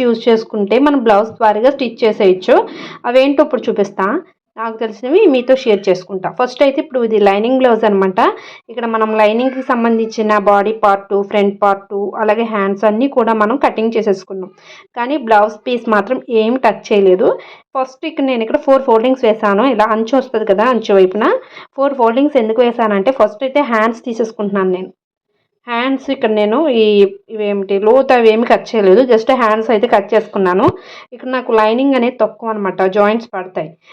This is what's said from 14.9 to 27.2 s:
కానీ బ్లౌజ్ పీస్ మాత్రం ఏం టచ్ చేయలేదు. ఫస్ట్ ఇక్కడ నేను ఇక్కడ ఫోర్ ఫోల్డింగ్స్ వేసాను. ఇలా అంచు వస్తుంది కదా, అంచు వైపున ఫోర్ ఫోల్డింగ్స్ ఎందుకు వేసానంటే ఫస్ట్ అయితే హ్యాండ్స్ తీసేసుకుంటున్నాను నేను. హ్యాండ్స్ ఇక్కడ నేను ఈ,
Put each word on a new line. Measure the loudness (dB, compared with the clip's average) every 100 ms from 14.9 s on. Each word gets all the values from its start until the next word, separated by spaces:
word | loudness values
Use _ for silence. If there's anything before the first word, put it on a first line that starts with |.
| -10
కానీ | -6 -4 2
బ్లౌజ్ | 2 2 -2 -6
పీస్ | -6 -2 -2
మాత్రం | -2 -6 -2 -2
ఏం | 0 0
టచ్ | 0 -2 -2
చేయలేదు. | 2 4 4 2 -2 -8 -20 _ -8
ఫస్ట్ | -8 -8 -10
ఇక్కడ | -4 -2
నేను | -2
ఇక్కడ | -2 -2 2
ఫోర్ | 2 4
ఫోల్డింగ్స్ | 2 2 0 0
వేసాను. | 0 0 2 2 2
ఇలా | 0
అంచు | 0 0 -2
వస్తుంది | -2 -4 0
కదా, | 2 2
అంచు | 0 2 4
వైపున | 4 2 -2 -2 -6 -20 -14 -4
ఫోర్ | -2 0
ఫోల్డింగ్స్ | 0 2 0 0
ఎందుకు | 0 0 0
వేసానంటే | 0 0 0 0 2
ఫస్ట్ | 0 0 -4
అయితే | -2 0
హ్యాండ్స్ | 0 0 -2 -8
తీసేసుకుంటున్నాను | -6 -6 -4 -4 -2 -2 -2
నేను. | -6 _ _ _ _ _ _ _ -8
హ్యాండ్స్ | -4 -4 -4 -4
ఇక్కడ | -4 -2 0
నేను | 0 0 0 2
ఈ, | 2 4 2 0